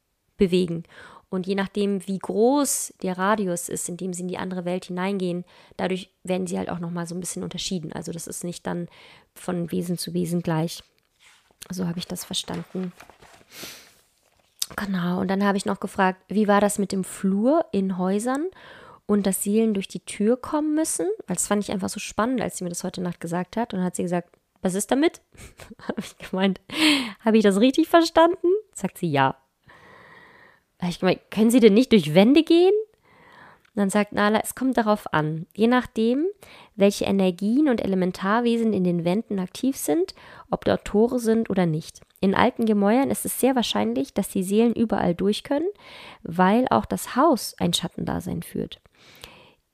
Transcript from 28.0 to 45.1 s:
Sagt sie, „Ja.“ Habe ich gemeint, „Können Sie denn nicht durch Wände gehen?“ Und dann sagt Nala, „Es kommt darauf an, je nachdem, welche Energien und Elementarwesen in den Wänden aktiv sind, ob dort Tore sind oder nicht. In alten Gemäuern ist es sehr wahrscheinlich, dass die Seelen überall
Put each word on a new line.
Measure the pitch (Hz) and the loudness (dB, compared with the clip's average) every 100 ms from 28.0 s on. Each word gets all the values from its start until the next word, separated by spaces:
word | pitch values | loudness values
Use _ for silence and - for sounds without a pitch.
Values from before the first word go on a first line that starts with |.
| 330 320 339 370 349 403 - | 6 6 4 4 2 0 -2
Sagt | - 180 - | -8 -8 -4
sie, | 170 | -2
„Ja.“ | 139 135 - _ _ _ - - - - - - - - _ _ _ | 2 2 0 _ _ _ -20 -20 -20 -20 -20 -20 -20 -20 _ _ _
Habe | 180 | -8
ich | 170 | -2
gemeint, | 185 170 - | 0 0 -2
„Können | 190 226 | 2 4
Sie | 247 | 8
denn | 220 | 8
nicht | 202 262 | 8 6
durch | 226 151 | 4 6
Wände | 156 220 302 | 6 6 6
gehen?“ | 320 339 359 | 6 6 6
Und | 427 440 _ _ _ - - - - _ - | 4 0 _ _ _ -20 -20 -20 -20 _ -2
dann | 196 | 0
sagt | 208 202 | 2 0
Nala, | 208 208 214 | 0 2 2
„Es | - - | -2 -4
kommt | 262 247 | -2 0
darauf | 214 208 - | 2 0 0
an, | 156 151 160 170 | -2 0 -4 -8
je | - 226 | 0 2
nachdem, | 247 247 - 226 254 359 - - - - | 2 0 0 0 2 -2 -6 -14 -20 -18
welche | - 196 - | 2 2 4
Energien | - 196 190 175 202 247 302 | 0 2 2 0 0 2 4
und | 233 | 2
Elementarwesen | - 185 180 - 190 220 240 233 226 | 0 0 0 -2 0 0 2 2 2
in | 202 | 2
den | 180 175 | 2 0
Wänden | 165 196 - 196 | 0 -2 -2 -4
aktiv | 185 - 254 269 | -6 -4 -2 -2
sind, | - 311 381 - - - - | -2 0 -2 -6 -20 -20 -6
ob | - | -4
dort | - - | 0 -2
Tore | - 202 233 254 | 0 2 2 0
sind | 226 226 226 | 0 0 0
oder | 190 175 | 0 0
nicht. | 156 - - - _ | 0 -6 -16 -20 _
In | 190 | 0
alten | 190 214 - 226 | 4 2 2 0
Gemäuern | 208 202 240 277 | 2 4 2 2
ist | 208 | -2
es | 190 - | -4 0
sehr | 247 | 0
wahrscheinlich, | 262 214 208 220 240 269 | 2 0 -2 -2 -2 -4
dass | - 196 | -4 -4
die | 202 | -4
Seelen | 185 208 233 | 0 2 2
überall | 220 226 202 180 | 2 0 0 0